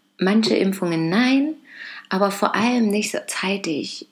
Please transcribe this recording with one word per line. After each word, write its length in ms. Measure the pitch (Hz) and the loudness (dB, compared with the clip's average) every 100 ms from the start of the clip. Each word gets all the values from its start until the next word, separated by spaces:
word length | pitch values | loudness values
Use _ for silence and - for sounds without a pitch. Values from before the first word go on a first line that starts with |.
| _ - | _ -2
manche 380 | 185 214 214 220 | 2 4 4 2
Impfungen 520 | 190 190 175 165 165 | 2 0 -2 0 0
nein, 460 | 190 254 269 294 311 - - - - - | 2 4 2 0 -4 -14 -18 -16 -18 -6
aber 220 | - 196 | 0 0
vor 240 | 190 - 190 | 2 0 2
allem 320 | 226 247 214 | 2 2 2
nicht 240 | 208 208 | 0 -2
so 80 | - - | -6 -6
zeitig. 800 | - 185 196 190 147 98 - - | -6 -4 -2 -4 -6 -6 -10 -16